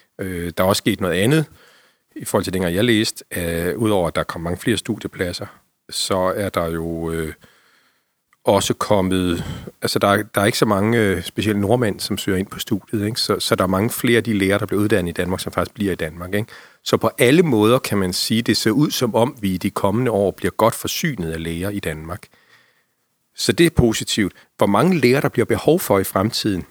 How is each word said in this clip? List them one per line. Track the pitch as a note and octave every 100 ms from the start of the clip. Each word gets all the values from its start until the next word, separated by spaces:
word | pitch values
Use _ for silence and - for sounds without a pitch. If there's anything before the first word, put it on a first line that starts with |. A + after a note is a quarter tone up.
| _ -
Øh, | F#2+ F2 F2 F2
der |
er | F#2
også | G#2
sket | A#2+ F#2+
noget | F2+
andet | E2+ A2+ D#3 D3 - - _ _ _ _ D#4+
i |
forhold | - G#2+
til | F#2
dengang | F#2 F2+
jeg | F2+
læste, | B2 G#2+ A2+ - - F#2
øh, | E2+ E2 F2 A2+
udover | A2 G2 D#2+
at | -
der |
kom | - E2+
mange | E2+ F2+
flere | B2+ G2+
studiepladser, | - G#2+ F#2 - F2 - G2+ - _ _ -
så | - - F#2+ F#2 G#2+
er | G2
der | F#2 E2
jo, | E2 E2 E2 E2
øh, | D#2+ D#2+ - _ _ _ _ _ _ _ _ _ _
også | - G2 -
kommet, | - - G2+ F#2 F#2 F2+ E2+ - - - -
altså | - -
der | G2+
er, | G2+
der | G#2 G#2
er | G#2
ikke | -
så | A#2
mange, | G2 G#2+ A#2
øh, | G2+ F2+
specielt | - - G2+ G2+
nordmænd, | G2+ B2 G#2+ -
som | - G2
søger | - F#2
ind | G2+
på | -
studiet, | - G2+ - G#2+ G#2
ikke? | A#2+
Så, | - F#2
så | -
der | A2
er | F#2
mange | F#2+ A#2
flere | - A#2+ A#2
af |
de | A2+
læger, | G2+ F#2+ G2+
der | G#2+
bliver | G2
uddannet | G#2 G#2 F2
i |
Danmark, | F2 F2+ F#2+
som | G2+
faktisk | - F2
bliver | - G2
i |
Danmark, | E2+ D#2 E2+ F2+
ikke? | G#2 G#2+ - - _
Så | - A2
på | A2+ -
alle | B2 E3
måder | E3 A2 G#2+ C3
kan | - G#2
man | F#2
sige, | - - A2
det | A2+ G#2
ser | A2+
ud | G#2+ D3+
som | - A#2+
om, | A2+ A2+ G#2
vi | G2
i | F2+
de | G2+
kommende | - G2 G#2+ B2+
år | G2+ G2
bliver | - F#2
godt | - A2+
forsynet | - - - E3 G#2+ D#2+
af | D#2+
læger | E2 E2+ G2
i | G2+
Danmark. | E2 D#2 D#2+ F2+ - _ _ _ _ _ _ _ _ _ _
Så | - -
det | G2+ E3
er |
positivt. | - A#2 - A#2+ - F#2 - _ -
Hvor | G2+
mange | G2+ F3 E3+
læger, | B2 C3+
der | C3+
bliver | - G#2+
behov | G#2 - F3
for | - G2
i |
fremtiden, | F#2 G2 A2 - A2 F#2 -